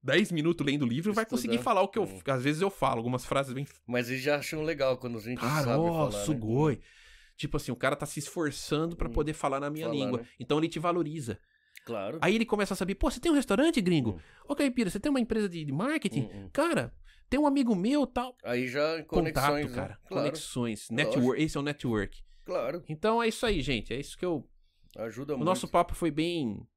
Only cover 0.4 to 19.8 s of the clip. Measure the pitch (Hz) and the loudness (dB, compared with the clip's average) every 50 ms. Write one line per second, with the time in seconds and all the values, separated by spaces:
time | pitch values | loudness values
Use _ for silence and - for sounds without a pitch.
0.4 | 147 165 175 - 143 143 135 147 143 117 117 139 170 214 202 226 220 - - - | 2 2 2 2 2 0 2 2 0 0 0 0 0 0 0 0 -2 0 -2 -2
1.4 | - 233 233 240 - 269 226 190 190 190 - 226 190 - 98 92 - - 135 127 | 0 0 -2 0 2 2 4 4 4 2 2 -2 -2 -2 -4 -8 -2 -2 -2 2
2.4 | 123 143 151 156 185 196 - - - 135 127 117 113 120 127 123 - - 139 135 | 2 0 0 2 0 -2 0 0 0 0 0 0 -2 -2 -2 -2 -2 -2 0 0
3.4 | 139 131 120 135 147 147 - - _ - 120 123 123 117 131 131 127 147 143 147 | 0 -2 -4 -6 -8 -8 -10 -20 _ -2 -2 -2 0 0 -4 -2 0 0 0 0
4.4 | 139 - - 156 151 156 165 143 139 131 127 127 - 123 120 113 101 110 127 123 | -2 -4 -4 -4 -2 -2 0 0 2 2 2 0 -2 -6 -6 -6 -6 -6 -6 -2
5.4 | - 123 147 151 143 120 117 151 165 170 165 160 151 135 104 101 101 156 156 127 | -2 0 0 2 2 2 2 2 2 2 2 2 0 0 0 -2 0 0 -2 -2
6.4 | 107 107 113 135 151 156 127 - - - - - - - - - - _ _ - | 0 0 2 4 4 2 2 0 -6 -18 -20 -20 -20 -20 -20 -20 -20 _ _ -10
7.4 | - 147 - 151 - - 123 - - 131 143 143 147 143 - 160 147 - - 180 | -8 -4 -4 -4 -4 -4 -6 0 0 0 0 0 -4 -8 -8 -8 -10 -8 -4 -2
8.4 | 160 147 135 - - - 156 147 160 170 170 - - - - 165 147 151 156 - | -2 -2 -4 -6 -6 -2 -2 -2 0 -2 -4 -4 -6 -2 0 0 0 0 -2 -2
9.4 | - 143 135 135 143 147 147 156 160 - - 143 135 127 127 120 120 - - _ | -2 -2 0 0 -2 -4 -6 -4 -4 -4 -2 -2 -2 -2 -2 -4 -4 -8 -14 _
10.4 | 131 - 147 151 156 160 - 170 160 175 170 175 165 151 151 160 139 117 101 - | -2 0 2 2 2 0 -2 -2 -2 0 0 0 0 -2 -4 -6 -6 -6 -8 -8
11.4 | _ _ _ _ _ _ _ - _ - 117 107 95 104 143 165 143 170 214 226 | _ _ _ _ _ _ _ -20 _ -6 -6 -4 -4 -4 -4 0 2 2 2 2
12.4 | 226 - - 208 202 190 202 - 196 175 196 - - 294 - 254 - 339 311 285 | 2 0 0 0 0 -2 -2 -4 -2 -4 -2 0 0 0 0 0 2 4 4 4
13.4 | 247 - 196 196 285 330 330 254 190 180 175 156 123 110 95 82 - - - - | 4 4 4 4 4 4 4 4 4 4 4 4 4 2 -2 -4 -10 -20 -20 -20
14.4 | - - 285 - 294 277 247 - 233 180 - 202 - 294 285 262 233 - 226 220 | -8 -6 0 0 2 2 2 0 0 0 -2 -2 0 0 2 2 0 0 0 0
15.4 | 208 196 170 170 156 147 135 147 202 269 311 320 - 185 - 143 123 107 107 104 | 0 -2 -2 -6 -4 -4 -2 -2 0 0 -2 0 -2 -2 -2 -2 -4 -4 -8 -12
16.4 | 98 92 - - 294 339 320 185 120 120 - - - - - - - _ - 269 | -14 -4 0 2 2 4 2 2 0 -2 -8 -16 -20 -20 -20 -20 -6 _ 2 4
17.4 | 302 294 277 285 269 233 220 175 180 226 285 294 277 - - 247 247 254 - _ | 4 4 4 4 4 4 4 2 4 2 4 2 2 2 0 -4 -4 -4 -8 _
18.4 | - 107 123 123 127 127 120 143 147 156 165 165 151 - 165 175 165 160 151 139 | -4 -2 0 0 0 0 0 0 0 0 0 -4 -6 0 2 2 2 2 2 2
19.4 | 131 143 147 147 147 131 123 120 | 2 4 2 2 -2 -4 -4 -6